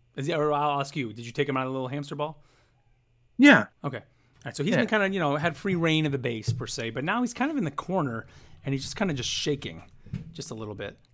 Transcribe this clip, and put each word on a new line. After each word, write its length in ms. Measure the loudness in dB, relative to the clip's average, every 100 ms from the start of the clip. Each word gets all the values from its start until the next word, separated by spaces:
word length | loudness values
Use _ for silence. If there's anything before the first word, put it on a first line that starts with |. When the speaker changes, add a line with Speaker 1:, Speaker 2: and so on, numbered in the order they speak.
| _ -8
Speaker 1:
is 100 | -2
he, 60 |
or 180 | 0 2
I'll 280 | 2 2 0
ask 160 | -2 -4
you, 160 | -6
did 140 | -8 -10
you 60 |
take 160 | -2 0
him 80 | 0
out 100 | -2
of 60 |
the 20 |
little 140 | -4 -4
hamster 260 | -6 -8
ball? 280 | -6 -6 -8 -20 _ _ _ _ _ _ _ _ 8
Speaker 2:
Yeah. 300 | 10 10 6 _
Speaker 1:
Okay. 140 | -6 -6
All 40 | -12 _ _ _ -12
right, 100 | -4
so 80 |
he's 60 | 2
Speaker 3:
Yeah. 60 | 2
Speaker 1:
been 100 | 4
kinda, 220 | 2 2
you 100 | 2
know, 160 | 0 2
had 200 | 0 -2
free 180 | -2
reign 320 | 2 4 4 2
of 60 |
the 60 | 0
base 340 | -2 -4 -4
per 140 | -4 -4
se, 240 | -6 -6
but 140 | -4
now 160 | -2 0
he's 140 | -2
kind 160 | -2 -2
of 60 | 0
in 80 |
the 60 | -2
corner 560 | -4 -4 -2 -2 -4 -10 -18 -20 -12
and 80 | -4
he's 100 | -4
just 140 | -4 -2
kinda 160 | -2
just 140 | -2 -4
shaking 520 | -4 -2 -4 -6 -12 -16 -20 -12 -12 -10
just 180 | -12 -10
a 40 |
little 200 | -8 -8
bit, 240 | -8 -8 -10 _